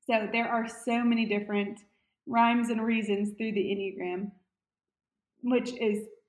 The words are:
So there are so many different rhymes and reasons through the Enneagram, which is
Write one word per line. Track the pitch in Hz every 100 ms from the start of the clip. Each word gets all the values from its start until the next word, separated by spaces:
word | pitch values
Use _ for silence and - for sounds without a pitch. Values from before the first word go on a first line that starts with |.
| -
So | 226 208
there | 233 233
are | 233 226
so | - - 233
many | 240 226 220
different | 208 208 202 202 - _ _ _ _ -
rhymes | 233 233 240 233
and | 226
reasons | 226 226 208 202 208 -
through | 220
the | 202
Enneagram, | - 196 196 - 180 180 208 - _ _ _ _ _ _ _ _ _ _
which | 240 247 - -
is | 226 208 - -